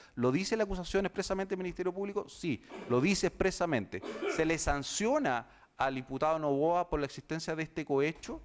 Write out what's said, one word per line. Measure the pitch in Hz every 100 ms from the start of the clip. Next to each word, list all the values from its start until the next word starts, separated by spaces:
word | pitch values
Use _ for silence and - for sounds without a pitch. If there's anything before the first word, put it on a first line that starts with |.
| -
¿Lo | - 123
dice | 151 196 220
la |
acusación | 202 185 170 190
expresamente | 185 - - 190 190
del | 185
Ministerio | 185 175 180
Público? | 185 202 202 -
Sí, | - 170 113 - - -
lo | 123
dice | 165 196 175
expresamente. | - 175 - 175 123 95 92 - - -
¿Se | 233 160
le | 160
sanciona | - 143 135 - 214 302 190 120 - - - -
al | 135 131
imputado | 131 131 156 160
Novoa | 151 139 160 175 175
por | 151
la | 139
existencia | - - 160 165
de | 160
este | 160 -
cohecho? | 147 139 151 - - 320